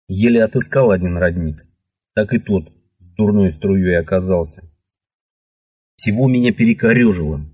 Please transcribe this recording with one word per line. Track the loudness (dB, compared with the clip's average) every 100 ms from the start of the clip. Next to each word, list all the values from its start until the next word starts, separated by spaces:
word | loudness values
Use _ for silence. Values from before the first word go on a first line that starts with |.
| -10
Еле | 0 2 2
отыскал | 2 -2 -2 0 2
один | 2 0 0
родник, | -2 -2 -6 -6 _ _ _ _ _
так | -4 -2
и | -2
тот | -2 -4 -4 _ _ _
с | -16
дурной | -2 0 2 0
струей | 0 -2 0 2 0
оказался. | 0 -2 0 -2 -4 -10 -20 _ _ _ _ _ _ _ _ _ _ _ _
Всего | -4 -2 0 0
меня | 2 0
перекорёжило. | 2 0 2 2 4 2 2 -4 -6 -10